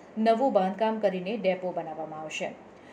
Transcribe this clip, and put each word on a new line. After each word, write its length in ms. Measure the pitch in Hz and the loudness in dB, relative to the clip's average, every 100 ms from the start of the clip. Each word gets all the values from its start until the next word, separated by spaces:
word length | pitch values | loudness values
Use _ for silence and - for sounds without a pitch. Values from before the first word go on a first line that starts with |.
| - - | -12 0
નવું 300 | 226 226 269 | 4 4 4
બાંધકામ 460 | 202 190 196 220 220 | 4 2 2 0 2
કરીને 380 | 202 180 180 226 | 0 0 -4 -2
ડેપો 360 | 185 180 220 | 0 0 -2
બનાવવામાં 480 | 175 160 156 156 156 | -6 -6 -8 -10 -10
આવશે. 340 | 156 - 175 - - - - | -10 -6 -8 -8 -16 -20 -20